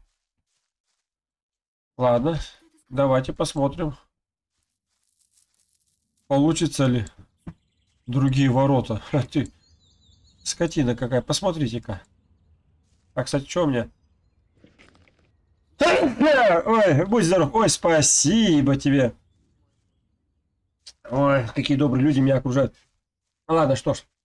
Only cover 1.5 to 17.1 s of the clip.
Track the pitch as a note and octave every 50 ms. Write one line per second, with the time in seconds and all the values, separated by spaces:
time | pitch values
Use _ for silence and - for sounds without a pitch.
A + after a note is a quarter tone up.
1.5 | _ _ _ _ _ _ _ _ _ - B2+ B2 A#2+ A#2+ B2 D#3 E3 D3 - -
2.5 | - _ _ _ _ _ _ - B2+ C3 C#3 C3+ C3 C3 C3 - - - E3+ -
3.5 | - D3 C#3 C#3 C#3 E3+ F3 D3+ D3+ - _ _ _ _ _ _ _ _ _ _
4.5 | _ _ _ _ _ _ _ _ _ _ _ _ _ _ _ _ _ _ _ _
5.5 | _ _ _ _ _ _ _ _ _ _ _ _ _ _ _ - C#3 C#3 C#3+ D#3+
6.5 | E3 - E3+ D3 - - C#3 B2+ B2 B2 G#2 - _ - - _ _ _ - -
7.5 | - _ _ _ _ _ _ _ _ _ _ - B2 C3+ C3+ C3+ B2+ C#3 C#3 C3+
8.5 | B2 C3 C3+ C#3 C#3 C3+ B2 - A2 G#2+ - - - C#3+ A#2+ - - D#3 A#2+ -
9.5 | - _ _ _ _ _ _ _ _ _ _ _ _ _ _ _ _ _ - -
10.5 | - - E3+ D#3+ - E3+ C#3 A#2+ A#2+ A#2 C3 A#2+ C3+ B2 - - D3+ - F#3+ F#3+
11.5 | E3+ D#3+ D3 A#2 A2+ A#2+ - - G2+ F2 - _ _ _ _ _ _ _ _ _
12.5 | _ _ _ _ _ _ _ _ _ _ _ _ - - D3+ - - C#3+ C3+ -
13.5 | - F3 F3 D3 C3 A#2+ A2 - _ _ _ _ _ _ _ _ _ _ _ _
14.5 | _ _ _ _ _ _ _ _ _ _ _ _ _ _ _ _ _ _ _ _
15.5 | _ _ _ _ _ - C#4+ F4 - - - C#4 A#3 - - D#4 D4 C4 A#3+ G#3
16.5 | F3 E3 E3+ - G#3+ A3 G#3 F#3 D3 C3 F3 G3